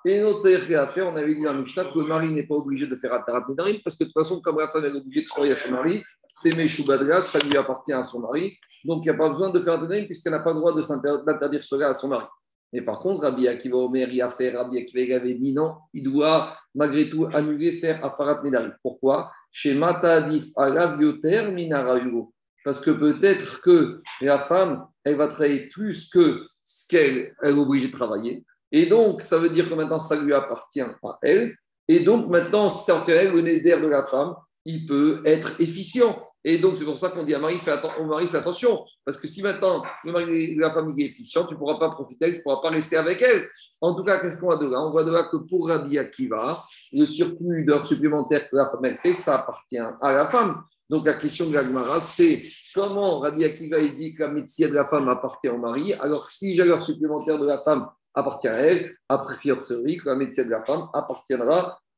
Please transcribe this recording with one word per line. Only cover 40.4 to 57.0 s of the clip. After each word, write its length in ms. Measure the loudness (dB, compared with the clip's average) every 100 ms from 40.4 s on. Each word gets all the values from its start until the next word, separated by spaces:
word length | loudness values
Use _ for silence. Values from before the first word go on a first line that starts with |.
| -2
la 160 | 0 0
femme, 220 | 0 -2 -2
il 60 |
est 40 | -4
efficient, 360 | -8 -4 -4 -2
tu 80 |
ne 40 | -4
pourras 200 | -6 -2
pas 120 | -2
profiter, 400 | -4 -14 -2 -2
tu 80 | -2
ne 40 |
pourras 200 | -4 -2
pas 80 | -2
rester 260 | -2 0 0
avec 240 | 0 2
elle. 220 | 4 4 0 -14 -20 _
En 140 | -2
tout 100 | 0
cas, 140 | 0 0
qu'est-ce 180 | -2 -4
qu'on 80 | 0
voit 100 | 0
de 100 | 0
là ? 140 | -2
On 100 | 0
voit 140 | 0
de 60 | 2
là 180 | 0 0
que 60 | -4
pour 320 | -2 -2 0
Rabbi 300 | -2 0 -4
Akiva, 680 | -4 -6 -4 -2 -4 -6 -12 -20 -4
le 120 | 2
surplus 600 | 2 2 -2 -2 -4 0
d'heures 200 | 2 2
supplémentaires 640 | 0 0 0 0 0 -2 0
que 80 | 0
la 140 | 0
femme, 140 | -2
elle 140 | -4 0
fait, 140 | 0
ça 280 | 0 0 0
appartient 380 | -2 -12 _ -8
à 340 | -8 -2 2
la 160 | 2 2
femme. 340 | 2 0 -2 -12 _ -4
Donc, 180 | 0 0
la 80 |
question 340 | 0 -4 -4 0
de 60 |
la 80 | 0
Gemara, 380 | 0 -2 -2 -2
c'est 420 | -2 4 4 4 -4 -20 -8
comment 460 | -4 -2 0 0 0
Rabbi 240 | -2 0
Akiva, 340 | 0 -2 -4 0
il 180 | 0 -2
dit 180 | -10
que 80 | -6
la 80 | -4
médecine 400 | -4 -6 0 2
de 40 |
la 140 | 2 2
femme 200 | 0 0
appartient 400 | 0 -4 -6 -4
au 100 | -4
mari, 340 | -4 -4 -4
alors 320 | -2 -2 -4 -6
que 60 |
si 220 | -8 0 4
j'ai 80 |
l'heure 180 | 4 4
supplémentaire 560 | 0 -4